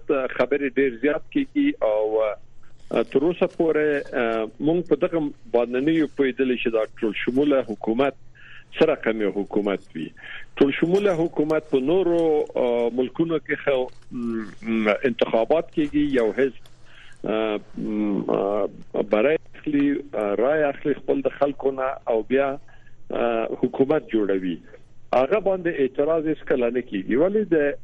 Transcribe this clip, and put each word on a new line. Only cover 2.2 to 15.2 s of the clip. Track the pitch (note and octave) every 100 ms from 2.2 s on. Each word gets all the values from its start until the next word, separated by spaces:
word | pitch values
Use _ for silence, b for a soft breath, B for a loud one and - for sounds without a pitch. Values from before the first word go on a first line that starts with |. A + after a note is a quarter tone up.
| G#2+ G2+ - - - - - A#2
تر | A2+ C3+
اوسه | D#3 F3 F3+
پورې، | - E3 D3+ D3+ C#3+ -
آه، | C3+ A#2 A2+ A2 -
موږ | C#3+ F3 -
په | F3
دغه | F3+ E3 D3 - -
باندې | A#2 A#2+ B2 C#3+
نه |
یو | E3 C#3+
پوهېدلي | - C3+ B2 C3 A#2+
چې | A#2+
دا | A2+
ټول | G#2+ - A2+ G2
شموله | - B2+ D3 C3+
حکومت | A#2+ G#2 - A2+ C#3 - - b b b b -
څه | D#3+
رقم | C#3 A#2 A2
یو | G#2
حکومت | G2 F#2+ G#2+ G2+ F#2+ - D#2+
وي. | D#2 - B B B -
ټول | C#3
شموله | - E3 G3 G3+
حکومت | E3 E3 - D3+ D#3 -
په | C#3
نورو، | C3+ F#3 F3 E3+ E3 D3+ - B2
آه، | B2+ A#2+ A#2
ملکونو | A#2+ B2+ - E3 D#3+
کې | - C#3+ -
خو، | C3 B2+ - -
م، | B2 A#2 A2+ G#2 F2
م، | A2+ A2+ G#2+ G2+
انتخابات | C3 A2+